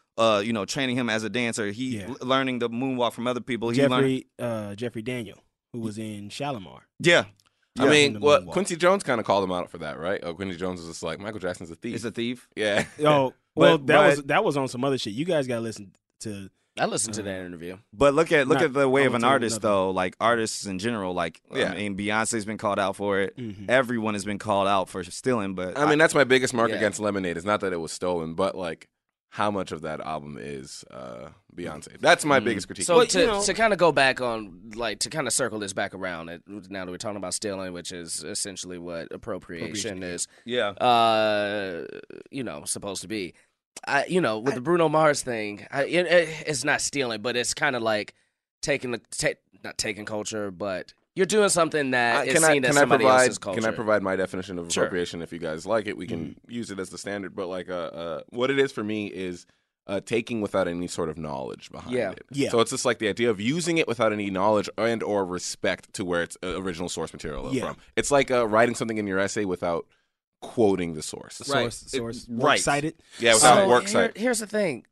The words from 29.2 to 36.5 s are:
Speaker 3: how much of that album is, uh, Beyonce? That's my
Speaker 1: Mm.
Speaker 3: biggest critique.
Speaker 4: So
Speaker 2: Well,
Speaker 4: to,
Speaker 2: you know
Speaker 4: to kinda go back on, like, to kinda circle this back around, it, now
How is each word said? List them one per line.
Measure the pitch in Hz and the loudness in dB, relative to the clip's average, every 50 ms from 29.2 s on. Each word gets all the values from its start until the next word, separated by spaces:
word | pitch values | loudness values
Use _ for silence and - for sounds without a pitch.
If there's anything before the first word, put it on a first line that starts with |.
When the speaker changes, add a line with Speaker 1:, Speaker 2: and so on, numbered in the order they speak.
| _ _ | _ _
Speaker 3:
how | - - 104 104 | -6 -4 -2 -2
much | 104 98 90 - | -2 -4 -4 -6
of | 92 78 | -8 -8
that | 80 78 76 71 | -6 -8 -8 -6
album | - 60 78 78 71 73 73 57 | -6 -8 -8 -8 -8 -10 -14 -12
is, | 55 73 71 67 67 67 - - - - | -12 -10 -10 -12 -12 -14 -16 -18 -18 -18
uh, | - 65 65 64 58 58 67 78 - _ _ _ - | -16 -16 -14 -14 -14 -14 -16 -18 -20 _ _ _ -14
Beyonce? | 85 87 80 78 76 - - - - | -12 -10 -10 -10 -12 -16 -18 -12 2
That's | 113 151 175 170 - | 6 6 6 6 6
my | 151 143 131 | 4 4 4
Speaker 1:
Mm. | 107 | 4
Speaker 3:
biggest | 120 113 92 - - | 2 -2 -2 -4 -8
critique. | 98 196 175 | -8 -6 0
Speaker 4:
So | - 175 - | 6 6 6
Speaker 2:
Well, | - - | 6 6
Speaker 4:
to, | - 185 | 4 4
Speaker 2:
you | - | 4
know | 233 208 202 | 4 4 0
Speaker 4:
to | 202 202 185 | 0 -2 0
kinda | 190 226 220 202 | 2 2 2 4
go | 165 180 165 | 4 4 4
back | 151 143 135 131 127 127 | 6 6 4 4 4 2
on, | 127 120 113 110 107 98 87 90 95 117 107 | -2 -2 -2 -4 -6 -12 -16 -20 -18 -14 -8
like, | 113 117 110 101 - | -6 -4 -4 -4 -4
to | - 117 | -6 -6
kinda | - 160 143 117 | -4 -4 -2 -2
circle | - - 135 110 107 110 | 0 0 -2 -2 -2 -4
this | 104 95 | -6 -6
back | 95 107 104 95 - | -4 -4 -4 -4 -6
around, | 92 95 92 87 82 82 82 | -8 -8 -8 -8 -8 -10 -12
it, | 85 87 _ | -14 -14 _
now | - | -16